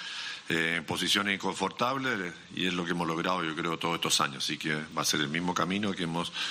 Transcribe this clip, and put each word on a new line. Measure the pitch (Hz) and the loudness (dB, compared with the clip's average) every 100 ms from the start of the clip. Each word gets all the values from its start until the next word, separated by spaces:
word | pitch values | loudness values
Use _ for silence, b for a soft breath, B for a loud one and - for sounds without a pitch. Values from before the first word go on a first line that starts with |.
| B B B B - | B B B B -2
eh, | 82 82 85 | 2 2 0
en | |
posiciones | 76 87 90 101 101 98 | 0 0 4 4 4 2
inconfortables, | 95 85 95 - 120 135 131 110 87 - - | 0 0 -2 2 0 2 0 0 -2 -6 -8
y | - 92 | -2 0
es | |
lo | 90 | 0
que | 87 | 0
hemos | 85 82 | 0 2
logrado, | 82 90 92 | 2 2 2
yo | 80 78 | 0 0
creo, | 85 82 | -2 0
todos | 85 | 0
estos | 82 82 - | 0 2 2
años. | 76 67 | 2 0
Así | - 78 | -4 -2
que | 80 78 78 80 | -2 -2 -2 -2
va | |
a | 73 | 0
ser | 80 | 2
el | 73 | 2
mismo | 82 90 | 0 0
camino | 85 85 98 104 | 0 0 2 0
que | 90 | -2
hemos, | 85 82 82 B B | -2 -2 -2 B B